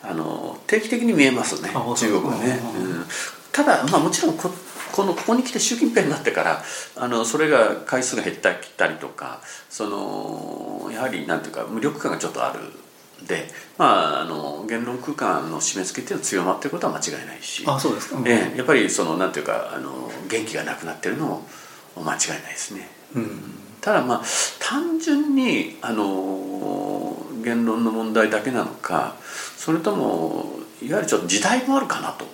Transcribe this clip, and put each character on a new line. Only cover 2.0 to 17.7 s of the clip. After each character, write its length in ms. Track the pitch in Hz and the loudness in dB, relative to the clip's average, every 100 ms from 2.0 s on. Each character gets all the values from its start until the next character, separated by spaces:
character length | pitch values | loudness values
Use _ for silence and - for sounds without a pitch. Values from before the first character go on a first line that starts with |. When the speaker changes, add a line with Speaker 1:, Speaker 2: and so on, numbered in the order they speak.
| 113 | 4
Speaker 1:
国 120 | 95 80 | 4 2
は 120 | - | 0
ね。 220 | 117 127 | 0 0
Speaker 2:
そ 180 | 117 98 | -2 -4
う。 40 | |
Speaker 1:
う 100 | 92 85 | -4 -4
ん。 60 | 85 - - - - | -6 -6 -8 -10 -4
た 120 | - | 2
だ、 200 | 285 185 139 | 6 6 6
ま 100 | 175 | 4
あ、 40 | |
も 100 | 156 | 4
ち 100 | - | 4
ろ 100 | 330 | 2
ん 60 | - | 2
こ-、 140 | 180 - - - - | -2 -6 -12 -12 -4
こ 120 | - | 2
の、 120 | 196 - | 2 2
こ 80 | - | 2
こ 80 | 240 | 2
に 80 | |
来 80 | 247 | 2
て 80 | 220 | 0
習 180 | - 240 | 0 4
近 120 | - | 4
平 140 | 233 | 6
に 60 | 160 | 4
な 60 | 151 | 2
っ 60 | |
て 80 | - | 0
か 120 | - | 2
ら、 200 | 85 78 - - - - | 2 0 -4 -10 -10 -4
あ 120 | 123 | 0
の、 180 | 117 113 | 0 2
そ 140 | 151 | 2
れ 100 | 156 | 6
が 260 | 135 107 - - | 8 6 4 0
回 160 | 127 | 0
数 120 | 127 117 | 4 2
が 60 | |
減 120 | 92 | 2
っ 40 | - | 2
た、 160 | 92 | 2
切 160 | 87 - | 2 -8
っ 20 | |
た 120 | - 80 | 0 0
り 100 | 78 | 0
と 120 | 69 | -8
か、 320 | - 65 - - - - | -10 -10 -10 -14 -16 -14
そ 180 | - 107 | -6 -4
の、 1040 | 101 - - 104 - - 50 50 50 50 | -4 -4 -4 -6 -6 -8 -8 -8 -8 -6
や 100 | - | -4
は 60 | 131 | -2
り 180 | 104 76 | -2 -2
な 120 | 85 | -2
ん 40 | |
て 60 | - | -2
い 40 | |
う 20 | |
か、 120 | - 113 | -6 -6
無 120 | 113 | -2
力 200 | 139 147 | -2 0
感 120 | - | -4
が 60 | 165 | -2
ち 80 | - | -4
ょ 40 | |
っ 20 | |
と 100 | - - | -2 -2
あ 60 | |
る。 60 | - - - - - - - 90 | -4 -10 -16 -20 -20 -20 -20 -4
で、 220 | 87 - - - - | -4 -4 -12 -18 2
ま 400 | 151 98 78 71 | 4 6 4 0
あ、 40 | |
あ 40 | 82 | -2
の、 400 | 78 73 73 107 | -4 -6 -6 -4
言 160 | 113 | -4
論 160 | 120 123 | -4 -4
空 140 | 127 | -6
間 360 | 143 117 82 76 | -2 0 0 -2
の 120 | 78 | -2
締 180 | - 98 | -2 -2
め 40 | |
付 180 | 90 - | -4 -6
け 40 | - | -6
っ 20 | |
て 60 | |
い 20 | 175 | -4
う 40 | |
の 40 | |
は 20 | - | 0
強 160 | 95 | 0
ま 100 | 87 95 | 2 0
っ 40 | |
て 60 | 143 | -2
る 40 | |
こ 100 | 170 | -2
と 80 | - | -2
は 60 | |
間 60 | 73 | -2
違 240 | - - | -4 -6
い 20 | - | -10
な 100 | - | -12
い 60 | |
し。 220 | - - | -8 -4
Speaker 2:
あ、 120 | - | 0